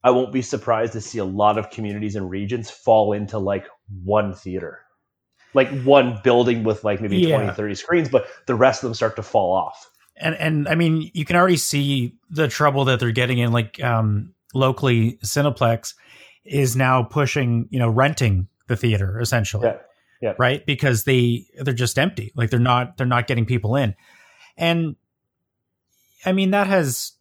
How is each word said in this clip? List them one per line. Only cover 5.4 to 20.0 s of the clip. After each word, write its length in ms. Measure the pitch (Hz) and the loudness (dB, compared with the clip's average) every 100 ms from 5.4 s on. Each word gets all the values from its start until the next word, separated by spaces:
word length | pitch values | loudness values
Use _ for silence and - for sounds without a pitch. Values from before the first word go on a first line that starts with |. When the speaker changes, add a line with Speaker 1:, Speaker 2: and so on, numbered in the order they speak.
| _ | _
Speaker 1:
like, 160 | 135 127 135 | 0 0 0
one 380 | 127 139 127 110 | 6 6 6 2
building 400 | 127 120 123 117 | 4 4 4 0
with, 220 | 110 107 107 | 0 -2 -2
like, 160 | 101 | -2
maybe 160 | 110 185 | -2 2
Speaker 2:
Yeah. 180 | 170 139 | 2 2
Speaker 1:
twenty, 180 | 104 | 0
thirty 220 | 92 104 98 | -4 -6 -6
screens, 320 | - 170 143 | 0 0 2
but 200 | 123 - - - | 0 0 -12 -4
the 100 | 117 | 2
rest 260 | 127 - | 2 2
of 60 | 123 | -6
them 60 | |
start 240 | 113 113 - | -4 -4 -4
to 60 | |
fall 300 | - 110 92 | -4 -2 0
off. 360 | 92 80 - - _ _ - | -2 -4 -10 -20 _ _ -8
Speaker 2:
And, 200 | 160 156 | -6 -4
and, 340 | 156 156 143 | -2 -2 -2
I 60 | 160 | 0
mean, 360 | 165 160 156 | 2 0 -4
you 120 | 170 147 | -8 -2
can 100 | 175 | 2
already 220 | 185 170 | 2 2
see 580 | - 147 139 139 120 _ _ | 0 -2 0 0 -2 _ _
the 180 | 156 151 | -4 -2
trouble 380 | - 151 139 131 | 2 0 2 2
that 160 | 127 | 2
they're 100 | 120 | 0
getting 280 | 113 123 123 | 0 0 0
in, 120 | 120 | 2
like, 320 | 117 107 - | 0 -2 -4
um, 500 | 123 113 110 104 - _ _ | -2 0 0 -2 -4 _ _
locally, 680 | 131 131 131 135 117 113 - | 0 0 2 2 4 2 -2
Cineplex 720 | 107 147 143 123 120 117 - - _ - - _ - | -4 0 0 2 0 0 -4 -18 _ -20 -20 _ -6
is 320 | 143 131 123 | -2 0 2
now 260 | 127 127 | 2 2
pushing, 640 | 117 151 139 151 123 117 - | 0 -2 0 0 0 0 -2
you 80 | 131 | -2
know, 100 | 117 | 0
renting 580 | 113 139 160 120 92 92 _ - | 2 2 2 0 0 -2 _ -6
the 100 | 117 | -2
theater, 420 | 120 104 95 107 | 0 0 -2 -4
essentially. 480 | 120 123 104 104 117 | -2 -2 -2 -2 -2
Speaker 1:
Yeah. 100 | - - _ | -4 -16 _